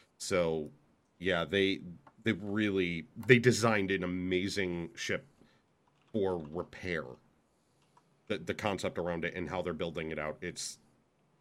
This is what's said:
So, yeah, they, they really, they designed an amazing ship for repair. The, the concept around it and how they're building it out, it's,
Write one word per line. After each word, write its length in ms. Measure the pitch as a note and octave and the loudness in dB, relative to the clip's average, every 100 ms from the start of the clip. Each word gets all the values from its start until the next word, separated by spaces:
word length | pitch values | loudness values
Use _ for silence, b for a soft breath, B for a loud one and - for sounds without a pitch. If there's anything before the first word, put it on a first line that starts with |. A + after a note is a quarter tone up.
| b - | b -12
So, 520 | - F#2+ E2 D#2+ D2+ - _ _ _ - | 0 2 2 0 -4 -12 _ _ _ -6
yeah, 260 | F2 F2 D#2 | 0 0 2
they, 340 | G2 F#2+ F#2+ F2 E2+ - - | 4 4 2 -6 -16 -20 -4
they 80 | A2+ | 0
really, 720 | F2+ G2+ G#2+ G#2+ F#2+ F2 E2 - - | 0 0 0 2 2 0 -2 -8 -6
they 220 | A2 B2 | 6 8
designed 520 | B2 G#2 A2+ G#2+ F#2+ | 8 6 4 4 2
an 120 | F#2+ | 0
amazing 840 | F2+ F#2 F#2 F#2 G2 F#2 F2+ F2 E2 - | 0 -2 0 0 0 -2 -2 -2 -6 -8
ship 300 | - G2 - _ b b _ _ _ _ _ | -4 -4 -6 _ b b _ _ _ _ _
for 300 | A2 F#2+ F2 D2+ | -2 0 -2 -4
repair. 520 | E2+ D#2+ - F#2 E2 B1+ B1 _ _ _ _ _ _ _ _ _ _ - | -8 -8 -10 -6 -4 -6 -14 _ _ _ _ _ _ _ _ _ _ -6
The, 100 | G2+ | -6
the 140 | F2 | -4
concept 440 | F#2+ G#2 F#2 F#2 F#2 | -2 0 0 -2 -2
around 260 | F2 E2+ | -2 -2
it 100 | E2 E2 | -2 -4
and 140 | E2+ | -4
how 120 | F#2 | -4
they're 120 | F2 | -4
building 380 | D#2+ E2+ E2 D#2+ | -4 -4 -4 -6
it 80 | D2+ | -4
out, 180 | D2+ D2 | -6 -6
it's, 360 | F2+ - - - _ _ _ _ _ _ | -8 -8 -10 -12 _ _ _ _ _ _